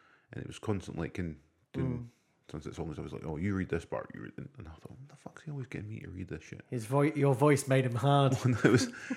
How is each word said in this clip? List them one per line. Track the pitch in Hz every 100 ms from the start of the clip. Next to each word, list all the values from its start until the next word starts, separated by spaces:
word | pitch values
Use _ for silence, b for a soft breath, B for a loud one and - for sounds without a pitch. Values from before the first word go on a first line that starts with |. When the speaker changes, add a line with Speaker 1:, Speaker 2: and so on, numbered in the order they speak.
| b b b
Speaker 1:
And | -
it | -
was | -
constant, | - 101 - -
like, | 80 -
in | 87 76 _ _ _
doing | 131 131 120
Speaker 2:
Mm. | 120 _ _ _ _
Speaker 1:
Sunset | 76 -
Songs, | - 82 73
I |
was | 71
like, | -
"Oh, | 80 76
you | 98
read | 95 92
this | 85
part, | - 58 -
you | -
read," | - -
and | - - 80
I |
thought, | 80 -
"What | 131 139
the | 143
fuck's | - -
he | -
always | 143 123
getting | - 104
me | 110
to | 90
read | 90 92
this | 104
shit?" | - - -
Speaker 2:
His | 127 107
vo-, | 139
your | 147 151 139
voice | 131 147 139 -
made | 131 127
him |
hard. | 117 139 143 139
Speaker 1:
<laughs> | 131
Well, | 127
no, | 113
it | 131
was, | - 254 B B